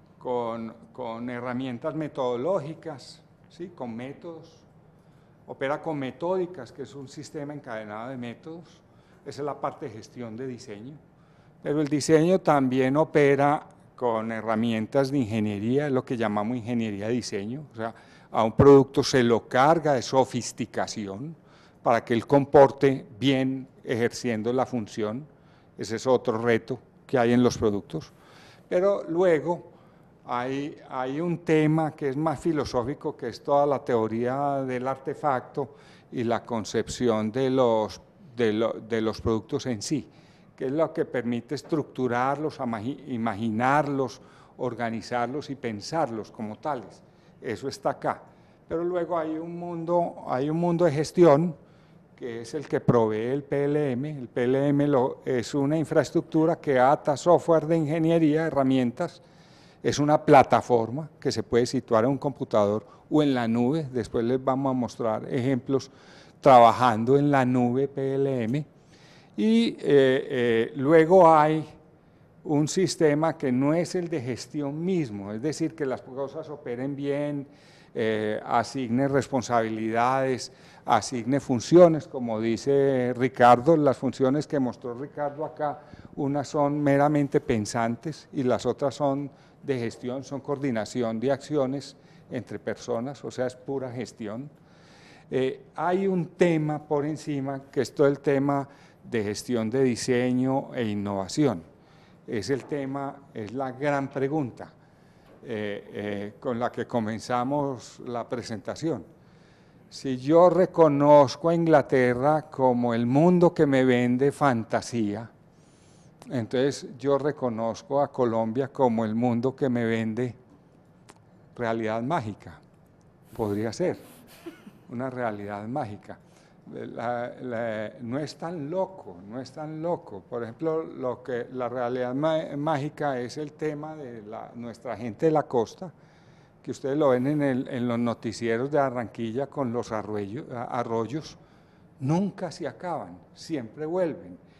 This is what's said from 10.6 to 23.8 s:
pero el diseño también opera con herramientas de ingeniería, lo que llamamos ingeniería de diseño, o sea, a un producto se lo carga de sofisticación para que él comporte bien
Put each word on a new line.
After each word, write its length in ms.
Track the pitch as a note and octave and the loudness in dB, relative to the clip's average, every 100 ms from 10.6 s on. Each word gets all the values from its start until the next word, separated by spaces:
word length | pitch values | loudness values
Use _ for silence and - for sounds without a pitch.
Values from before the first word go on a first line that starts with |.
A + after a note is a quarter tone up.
| - G2+ A#2+ D3+ _ _ _ _ _ _ | -14 -16 -16 -18 _ _ _ _ _ _
pero 180 | D#3+ D3 | -4 -2
el 80 | D3 | 0
diseño 520 | D3+ B2+ D#3+ E3 F#3 | 0 4 6 6 4
también 560 | E3+ D3 C3 B2+ C3 C#3+ | 4 4 4 2 2 2
opera 680 | D#3 D#3 C#3+ C3+ C#3+ D#3 - - - - | 4 6 6 6 4 2 -4 -20 -20 -4
con 360 | B2 A2+ A2+ | -2 0 -2
herramientas 760 | A2+ A2 A2 A#2 A2 A2 C#3 C3+ | -6 0 0 2 0 0 0 2
de 80 | C#3+ | 0
ingeniería, 680 | G#2+ A2 G#2+ G2+ A2+ C3 D3 | 0 0 -2 -2 0 0 0
lo 160 | B2+ | -2
que 120 | B2 B2 | -2 -2
llamamos 400 | A2 G#2 G#2 B2 | -2 -2 -2 -4
ingeniería 500 | G#2+ A#2+ A2+ G2 G#2+ | -4 -2 -2 -4 -4
de 60 | |
diseño, 500 | B2 - G#2 G#2 C3+ C#3+ | -4 -4 -8 -8 -10 -14
o 40 | A2 | -10
sea, 180 | A2+ - - - - | -10 -10 -20 -20 -6
a 120 | B2+ | 0
un 100 | A2+ | 0
producto 500 | - C#3+ C#3 C3+ - | 8 10 10 8 0
se 200 | B2 C3+ | 2 2
lo 260 | A#2 A2 - | 4 2 2
carga 440 | B2+ C#3 E3 D3+ | 4 6 4 2
de 100 | C3 | 0
sofisticación 1300 | - C3+ B2+ B2 - - A#2 - F#2+ - G2 G2 D3+ D#3+ - - - _ | 2 2 2 -2 -6 -8 -8 -4 -6 -6 -8 -10 -12 -14 -20 -20 -20 _
para 220 | D3+ A#2 | 2 2
que 100 | - | 2
él 120 | A#2 - | -2 4
comporte 800 | C#3+ C#3 D3+ C3+ - C#3 C3+ - G#2 | 2 8 8 8 8 2 2 -6 -2
bien 480 | C3 C3 C3 C3+ C3 - | 0 2 0 -4 -10 -14